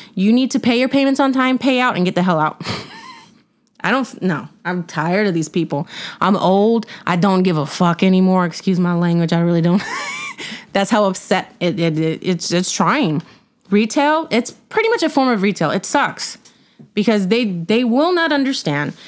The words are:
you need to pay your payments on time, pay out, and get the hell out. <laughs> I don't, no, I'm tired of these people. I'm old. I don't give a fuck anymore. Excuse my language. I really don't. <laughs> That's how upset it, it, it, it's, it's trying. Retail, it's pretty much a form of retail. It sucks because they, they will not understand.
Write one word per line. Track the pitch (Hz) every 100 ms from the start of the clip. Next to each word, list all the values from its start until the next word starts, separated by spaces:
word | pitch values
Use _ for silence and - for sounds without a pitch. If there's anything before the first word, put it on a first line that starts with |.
| - -
you | 196
need | 240 262
to | 254
pay | 240 240
your | 254
payments | 277 277 277
on | 277
time, | 262 254 262
pay | 269 254
out, | 254 208
and | 180
get | 175
the |
hell | 185 160
out. | 156 - -
<laughs> | - - 906 932 932 960 _ _ _ _ _
I | -
don't, | 254 254 -
no, | 185 151 139 -
I'm | 175 180 170
tired | - 156 185 208
of |
these | 165 156
people. | 180 160 143 - - - -
I'm | 185 196
old. | 175 190 208 233 214 - -
I | 180
don't | 196 190
give | 185 160
a | 143
fuck | - 175 170
anymore. | 190 185 185 185 175
Excuse | - - 180
my | 175
language. | 175 175 170 165
I | 170
really | 170 170
don't. | 165 190 -
<laughs> | - - - 1077 - - 220 -
That's | 196 196
how | 226 202
upset | 185 - 185 - -
it, | 175 160
it, | 170 156
it, | 160 160
it's, | - 175 -
it's | 175 185
trying. | - 175 247 214 147 - - _ _ _
Retail, | 202 226 302 285 311 320
it's | 233 -
pretty | - _ 427 440
much | 466
a | 330
form | 302 262
of | 226
retail. | 196 180 156
It | 185 -
sucks | 285 240 - - - - _ _ _ -
because | - 214 214 185
they, | 226 233
they | 175 165 220
will | 247 240 320
not | 359 330
understand. | 294 269 269 - 143 147 -